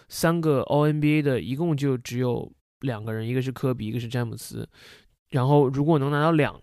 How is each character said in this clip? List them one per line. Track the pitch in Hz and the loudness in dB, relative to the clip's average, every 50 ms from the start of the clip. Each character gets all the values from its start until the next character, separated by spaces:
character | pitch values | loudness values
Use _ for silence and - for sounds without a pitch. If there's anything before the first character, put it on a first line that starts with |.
| _ - | _ -16
三 | - - - 165 170 170 | -6 0 0 2 2 2
个 | 160 156 143 127 | 2 2 2 2
all | - - - 147 147 | 2 2 2 2 4
N | 151 151 151 | 2 2 2
B | 151 147 151 156 | 2 2 2 2
A | |
的， | 143 143 131 110 | 2 2 0 -2
一 | 78 110 131 | -2 -4 -4
共 | 143 175 170 151 | -2 -2 0 0
就 | 135 143 139 131 123 | 0 0 0 0 -2
只 | - - 120 123 | -4 -6 -4 -2
有 | 127 123 120 113 - - - _ _ _ _ _ | -2 0 -2 -4 -6 -10 -14 _ _ _ _ _
两 | - 135 117 104 | -6 -6 -6 -6
个 | 110 113 | -6 -6
人， | 110 110 113 | -6 -6 -4
一 | 117 123 | -4 -2
个 | 131 | -2
是 | 127 131 | -2 -4
科 | 123 - - 131 123 | -4 -4 -2 -2 -2
比， | 123 107 | -2 -4
一 | 107 | -6
个 | 117 123 | -6 -6
是 | 120 113 | -6 -4
詹 | 123 123 120 | -4 -4 -4
姆 | 113 107 | -4 -8
斯。 | 107 - - 113 113 - - _ - - - - - _ _ _ _ _ _ | -10 -14 -12 -12 -12 -12 -14 _ -20 -20 -20 -20 -20 _ _ _ _ _ _
然 | - 131 127 135 | -4 0 2 4
后 | 147 147 143 127 | 6 6 6 4
如 | 135 139 143 | 2 2 2
果 | 156 165 143 | 2 2 2
能 | 135 143 | 2 0
拿 | 147 147 | 0 2
到 | 151 165 | 2 4
两 | 165 151 139 107 - - | 4 4 2 0 -2 -6